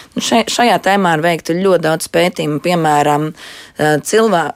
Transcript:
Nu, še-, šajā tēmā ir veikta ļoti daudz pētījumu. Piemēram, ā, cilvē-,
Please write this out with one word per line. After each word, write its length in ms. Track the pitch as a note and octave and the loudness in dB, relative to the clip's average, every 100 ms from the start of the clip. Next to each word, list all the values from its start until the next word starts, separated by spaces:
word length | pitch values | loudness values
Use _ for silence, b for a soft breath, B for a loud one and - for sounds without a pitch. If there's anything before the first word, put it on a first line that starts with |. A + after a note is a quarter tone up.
| B | B
Nu, 120 | - | -8
še-, 220 | - A#3+ A3 | -2 -2 0
šajā 300 | - A#3+ F3+ | 0 2 2
tēmā 360 | F#3 G3+ F#3 D#3 | 2 2 2 2
ir 80 | |
veikta 320 | E3+ D#3+ - E3+ | 0 -2 -2 0
ļoti 280 | G3 F3 | 2 2
daudz 240 | D#3+ D#3+ - | 2 -2 -2
pētījumu. 520 | E3+ F3 - D#3 D3 | 0 0 -2 -4 -4
Piemēram, 680 | F3 F3 D#3+ D3 D3 D3 D#3 | -2 0 2 2 2 0 -2
ā, 640 | D#3+ - - - - D3 D3+ | -8 -18 -20 -20 -4 0 0
cilvē-, 460 | - G#3+ A3+ F3 D3+ | 0 0 2 2 -2